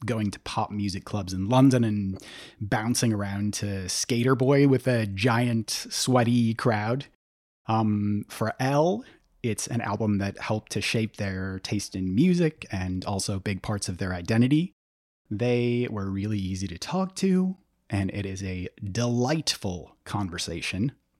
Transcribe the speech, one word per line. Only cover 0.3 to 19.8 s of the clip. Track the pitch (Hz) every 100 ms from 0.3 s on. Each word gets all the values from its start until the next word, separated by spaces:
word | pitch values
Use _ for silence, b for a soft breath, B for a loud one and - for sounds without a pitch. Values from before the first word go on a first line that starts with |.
to | -
pop | - - 107
music | 104 101 95 -
clubs | 104 92
in | 92 98
London | 127 135 123
and | 113 104 98 95 B B B B
bouncing | 101 113 110 120 120
around | 107 101 98 104
to | - 104 98 92
Skater | - - 120 123
Boy | 131 131 139 143
with | 131 -
a | 120 107
giant, | 95 120 117 123 113 107
sweaty | - - - - 123 117 120 113 113
crowd. | 127 107 107 131 - _ _ _ _ _ -
Um, | 113 110 104 104 104 -
for | - 110 -
Elle, | 135 143 165 208 - B _ _
it's | 120 107 -
an | 120
album | 107 104 110 101
that | 98 -
helped | - 107 -
to | 107
shape | - 117 110 -
their | 101 95 95 95
taste | - 104 - 98
in | 95 95
music | 180 175 165 - -
and | 98 92 92 95
also | 98 - 98
big | 104 95
parts | - 104 -
of | 90
their | 98
identity. | 90 87 110 123 151 180 _ _ _ _ _ -
They | 101 120 123 120 120 120
were | 107 98
really | 98 101 107
easy | 92 92 95
to | 87
talk | - 185 190 -
to, | 190 185 185 185 _ _ -
and | 101 95
it | 101 98
is | 95
a | 95 92 92 -
delightful | 104 92 120 120 123 160 - - 101 90